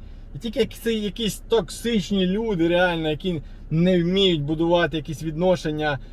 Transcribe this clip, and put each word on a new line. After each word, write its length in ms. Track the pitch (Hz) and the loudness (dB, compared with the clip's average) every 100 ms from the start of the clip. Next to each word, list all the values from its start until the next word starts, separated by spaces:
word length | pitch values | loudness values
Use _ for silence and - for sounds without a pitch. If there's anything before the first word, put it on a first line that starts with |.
| - - - 139 | -16 -16 -14 -10
І 20 | |
тільки 220 | 233 262 | -4 -2
як 140 | 214 | -2
це 200 | - 233 | -2 -2
якісь 440 | 220 208 - 220 - - | -2 -2 -2 -4 -4 0
токсичні 760 | 226 160 - 226 226 - 202 185 | 0 0 -4 0 0 0 0 2
люди, 420 | 196 226 185 170 | 0 0 2 4
реально, 420 | 175 180 165 156 | 4 4 2 -2
які 320 | 151 185 165 - - - | -2 -2 -4 -6 -12 -4
не 320 | 156 180 180 | 2 4 4
вміють 380 | 170 190 196 165 | 4 4 4 2
будувати 560 | 143 160 170 175 170 165 | 0 0 2 2 2 -2
якісь 260 | 156 147 | -6 -8
відношення, 760 | 160 151 185 175 160 151 151 135 - | -6 0 2 2 0 -2 -2 -2 -6